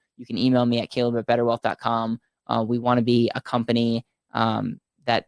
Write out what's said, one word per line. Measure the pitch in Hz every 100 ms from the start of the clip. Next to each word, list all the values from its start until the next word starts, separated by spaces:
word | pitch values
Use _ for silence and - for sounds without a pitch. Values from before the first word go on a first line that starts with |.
| _ -
You | 123
can | 104
email | 127 123 120
me | 120
at | 101
caleb | 127 120 117
at | 110
betterwealth | 120 117 117
dot | 110 -
com. | 117 117 113 117 _ _ -
Uh, | 113 113
we | 120
wanna | 120 123
be | 117 120 117 -
a |
company, | - 123 113 117 117 113 - _ _
um, | 113 113 110 101 - _ _ -
that, | 113